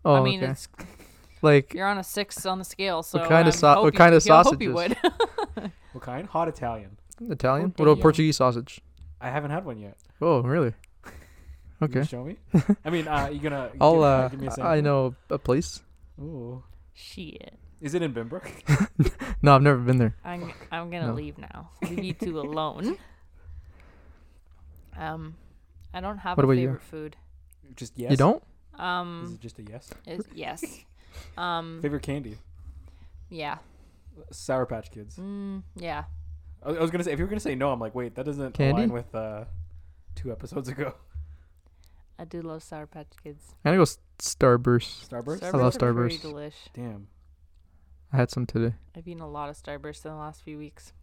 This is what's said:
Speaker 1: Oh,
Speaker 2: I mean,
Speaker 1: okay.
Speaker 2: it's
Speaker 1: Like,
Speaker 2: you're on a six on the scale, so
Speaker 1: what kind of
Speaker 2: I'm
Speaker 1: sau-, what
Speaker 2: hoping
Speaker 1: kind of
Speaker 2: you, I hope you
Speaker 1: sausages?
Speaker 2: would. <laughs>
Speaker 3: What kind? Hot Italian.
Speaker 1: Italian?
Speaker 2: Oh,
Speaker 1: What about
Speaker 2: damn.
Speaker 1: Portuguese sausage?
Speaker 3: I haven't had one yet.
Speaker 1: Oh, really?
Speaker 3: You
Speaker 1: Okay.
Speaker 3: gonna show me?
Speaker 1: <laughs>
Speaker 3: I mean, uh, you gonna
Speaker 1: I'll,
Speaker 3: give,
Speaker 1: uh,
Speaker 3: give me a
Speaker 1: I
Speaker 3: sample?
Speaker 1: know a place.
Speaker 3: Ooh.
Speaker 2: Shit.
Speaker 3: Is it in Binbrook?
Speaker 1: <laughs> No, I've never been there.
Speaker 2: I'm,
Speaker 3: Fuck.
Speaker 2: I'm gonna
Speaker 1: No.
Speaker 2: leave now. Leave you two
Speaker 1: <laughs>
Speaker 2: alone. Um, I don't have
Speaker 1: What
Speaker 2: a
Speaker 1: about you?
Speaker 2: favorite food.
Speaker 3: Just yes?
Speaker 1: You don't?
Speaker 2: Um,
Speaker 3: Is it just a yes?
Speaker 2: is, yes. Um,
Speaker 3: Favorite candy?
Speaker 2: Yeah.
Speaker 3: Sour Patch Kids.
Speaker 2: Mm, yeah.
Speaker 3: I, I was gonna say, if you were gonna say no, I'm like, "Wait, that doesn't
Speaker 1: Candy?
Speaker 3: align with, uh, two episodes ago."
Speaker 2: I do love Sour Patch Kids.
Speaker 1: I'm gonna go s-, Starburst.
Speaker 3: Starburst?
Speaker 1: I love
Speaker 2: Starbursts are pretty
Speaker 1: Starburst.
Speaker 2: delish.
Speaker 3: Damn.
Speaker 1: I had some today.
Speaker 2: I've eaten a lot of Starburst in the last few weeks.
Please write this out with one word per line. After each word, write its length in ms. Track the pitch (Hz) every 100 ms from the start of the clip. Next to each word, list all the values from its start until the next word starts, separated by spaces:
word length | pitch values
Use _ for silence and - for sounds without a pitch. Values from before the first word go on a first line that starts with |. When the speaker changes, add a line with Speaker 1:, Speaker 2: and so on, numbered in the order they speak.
Speaker 1:
Oh, 100 | 170
Speaker 2:
I 80 | 139
mean, 200 | 131 131
Speaker 1:
okay. 100 | 131
Speaker 2:
it's 160 | 135 - - - - - - - -
Speaker 1:
Like, 340 | 156 143 135
Speaker 2:
you're 140 | 165 196
on 100 | 202
a 60 |
six 420 | 180 - 196 - 190
on 140 | 190
the 40 |
scale, 380 | 180 - 190 165
so 160 | 160 175
Speaker 1:
what 100 | 165
kind 200 | 160 165
of 60 |
Speaker 2:
I'm 40 | 151
Speaker 1:
sau-, 100 | 147
what 60 | 143 170
Speaker 2:
hoping 120 | -
Speaker 1:
kind 160 | 170
of 100 | 165
Speaker 2:
you, 80 | -
I 100 | 160
hope 180 | 180 175
you 100 | 196
Speaker 1:
sausages? 240 | 127 175 247 349 - 466 - 415 -
Speaker 2:
would. 160 | 208 -
<laughs> 60 | -
Speaker 3:
What 120 | 127
kind? 220 | 131 127 196
Hot 180 | 160 165
Italian. 480 | - 120 113 95 104 - -
Speaker 1:
Italian? 460 | 233 151 127 139 180
Speaker 2:
Oh, 20 | 175
Speaker 1:
What 40 | 151
about 60 | 147
Speaker 2:
damn. 60 |
Speaker 1:
Portuguese 340 | 160 151 156 147
sausage? 440 | 127 120 139 - - - - -
Speaker 3:
I 80 | 127
haven't 200 | 139 147
had 140 | 160 185
one 100 | 110
yet. 200 | 101 - _ _
Speaker 1:
Oh, 180 | 165 139
really? 300 | 123 156 123 - - _
Speaker 3:
You 80 | - - - - - - - -
Speaker 1:
Okay. 120 | 151
Speaker 3:
gonna 120 | 127 151
show 180 | 120
me? 120 | 135 208 - 180
Speaker 1:
<laughs> 240 | - 202
Speaker 3:
I 40 | 156
mean, 160 | 170 156
uh, 200 | 147 139
you 80 | 147
gonna 300 | 151 139 123 -
Speaker 1:
I'll, 140 | 147 165
Speaker 3:
give, 60 |
Speaker 1:
uh, 260 | 143 135 131
Speaker 3:
give 120 | 135
me 60 | 135
a 40 |
Speaker 1:
I 40 |
Speaker 3:
sample? 280 | 135 170 156
Speaker 1:
know 320 | 147 139 131 127 _
a 100 | 147
place. 440 | - 131 - - - - - -
Speaker 3:
Ooh. 420 | 143 147 120 127 123 - -
Speaker 2:
Shit. 600 | - - - 160 - - - - -
Speaker 3:
Is 140 | 147
it 60 | 175
in 120 | 165
Binbrook? 320 | 117 117 175 - - - 143 208 - 143 - -
Speaker 1:
<laughs> 120 | -
No, 120 | 143 135
I've 60 |
never 160 | 143 131
been 200 | 120 127
there. 160 | 113 -
Speaker 2:
I'm, 180 | - 175 170
Speaker 3:
Fuck. 200 | - -
Speaker 2:
I'm 180 | 165 170
gonna 180 | 170 151
Speaker 1:
No. 60 |
Speaker 2:
leave 220 | 117 151 -
now. 340 | - - 165 -
Leave 220 | 160 175
you 80 | 185
two 240 | 165 185 156
Speaker 1:
<laughs> 60 | 143
Speaker 2:
alone. 500 | 156 156 - 208 392 - - - - - - - - - - - - - - _ - - - - -
Um, 380 | 156 160 156 165 - - _ - -
I 80 | 180
don't 180 | 190 208
have 180 | 185 180
Speaker 1:
What 80 |
Speaker 2:
a 20 | 135
Speaker 1:
about 60 | 131
you? 100 | 131
Speaker 2:
favorite 140 | 131
food. 340 | - 156 151 - - - - _ - 127
Speaker 3:
Just 220 | 120 -
yes? 120 | 120
Speaker 1:
You 40 | 131
don't? 260 | 147 302 - - - -
Speaker 2:
Um, 440 | 180 180 175 170 139
Speaker 3:
Is 80 |
it 60 | 113
just 180 | 113 -
a 40 |
yes? 280 | 104 117 - - -
Speaker 2:
is, 180 | 175 214
yes. 280 | 170 147 160 330 - - - - - - -
Um, 440 | 175 170 165 165
Speaker 3:
Favorite 200 | 147 143
candy? 360 | - 165 120 107 - - - - - - - - -
Speaker 2:
Yeah. 300 | 165 147 - - - - _ - - -
Speaker 3:
Sour 360 | - - 131 123
Patch 240 | 113 -
Kids. 260 | 110 104 -
Speaker 2:
Mm, 460 | 190 202 196 196 180 -
yeah. 280 | 175 147 147 - - - - -
Speaker 3:
I, 80 | -
I 100 | 165
was 100 | 165
gonna 140 | 175
say, 80 | 170
if 60 | 143
you 60 |
were 40 | 180
gonna 100 | 208
say 140 | 202
no, 160 | 131 139
I'm 80 | 123
like, 140 | 110
"Wait, 200 | 120 120 -
that 100 | 139
doesn't 260 | 143 135
Speaker 1:
Candy? 300 | 120 135 165
Speaker 3:
align 100 | 226
with, 220 | 120 117
uh, 300 | 110 110 107 113 - - - - - -
two 160 | - 127
episodes 380 | 113 131 147 127
ago." 260 | 131 139 - - - - - - _ _ _ - - - -
Speaker 2:
I 60 |
do 180 | 170 175
love 200 | 165 156
Sour 240 | - 156 151
Patch 220 | 160 147 -
Kids. 300 | 151 147 - -
Speaker 1:
I'm 60 | 196
gonna 60 | 185
go 40 |
s-, 160 | 165 - _ -
Starburst. 880 | - - 135 123 123 120 - - -
Speaker 3:
Starburst? 340 | 120 120 175
Speaker 1:
I 80 | 175 143
love 180 | 127
Speaker 2:
Starbursts 80 | -
are 120 | 123
pretty 240 | 117 120 110
Speaker 1:
Starburst. 140 | 156
Speaker 2:
delish. 200 | 147 147 - -
Speaker 3:
Damn. 340 | - 120 104 98 - - _ _ - _ _ _ - -
Speaker 1:
I 40 | 135
had 120 | 120
some 140 | - 123
today. 280 | 113 117 110 -
Speaker 2:
I've 140 | 175 165
eaten 140 | 170
a 60 | 156
lot 200 | 147 143
of 80 | 147
Starburst 480 | - 147 147 151
in 60 | 156
the 80 | 156
last 240 | 151 156
few 160 | - 151
weeks. 340 | 151 - - -